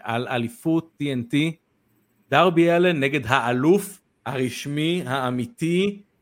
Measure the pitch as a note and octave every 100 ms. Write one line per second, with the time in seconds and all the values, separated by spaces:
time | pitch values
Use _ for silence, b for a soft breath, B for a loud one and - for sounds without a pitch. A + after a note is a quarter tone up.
0 | G#2+ A#2 B2 B2+ A#2 - E3 D#3+ D#3+ -
1 | C#3+ B2+ A#2 C#3+ D#3+ D#3+ _ _ _ _
2 | _ _ - C#3 F3+ E3+ E3+ E3+ F3+ D#3+
3 | C#3 D3 A#2+ C3 A#2 B2 D3 G3+ G3+ -
4 | _ _ A2+ B2+ B2+ A#2+ C#3 D3 D#3+ F3
5 | B2 C3+ B2+ B2 A#2 - E3 F3 G3+ G3+
6 | _ _